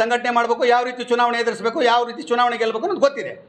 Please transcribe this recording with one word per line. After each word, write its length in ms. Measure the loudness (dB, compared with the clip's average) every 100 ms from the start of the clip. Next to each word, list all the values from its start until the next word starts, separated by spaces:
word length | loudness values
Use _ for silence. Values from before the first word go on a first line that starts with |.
ಸಂಘಟನೆ 300 | 0 0 0 0
ಮಾಡಬೇಕು, 260 | 0 0 4
ಯಾವ 100 | 2 2
ರೀತಿ 140 | -6 -2
ಚುನಾವಣೆ 260 | 0 2 0
ಎದುರಿಸಬೇಕು, 360 | -2 -2 -4 0 2
ಯಾವ 100 | 2 0
ರೀತಿ 140 | -6 -4
ಚುನಾವಣೆ 260 | 0 0 0
ಗೆಲ್ಲಬೇಕು 240 | -2 -2 -4
ಅನ್ನೋದು 180 | 0 0
ಗೊತ್ತಿದೆ. 260 | 0 -10 -12